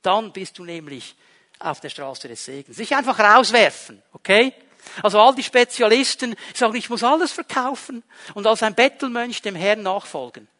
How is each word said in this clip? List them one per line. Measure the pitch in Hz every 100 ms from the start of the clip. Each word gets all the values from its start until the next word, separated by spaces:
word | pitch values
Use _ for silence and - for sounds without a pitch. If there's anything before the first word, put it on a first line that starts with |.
Dann | 190 208 214
bist | 190 185 -
du |
nämlich | 175 165 151 135 - _ _ _ _ _
auf | 170 147
der | 147
Straße | - 139 127 123
des | 117 -
Segens. | 135 - 147
Nicht | 226 285
einfach | 269 220
rauswerfen, | 208 226 208 233 170 - - 104 _
okay? | - - 202 262 - _ _ - -
Also | 208 208
all | 233 269
die |
Spezialisten | - 254 240 - 220 233 254 - 247 220 -
sagen, | - 226 233
„Ich | -
muss | 233
alles | 233 311 349
verkaufen | - - - 254 262 - 240 _ - - 208
und | 208
als | 220
ein | 220
Bettelmönch | 214 269 - 269 240 240 220
dem | 214 180
Herrn | 190 214
nachfolgen.“ | 190 196 - 156 123 117 104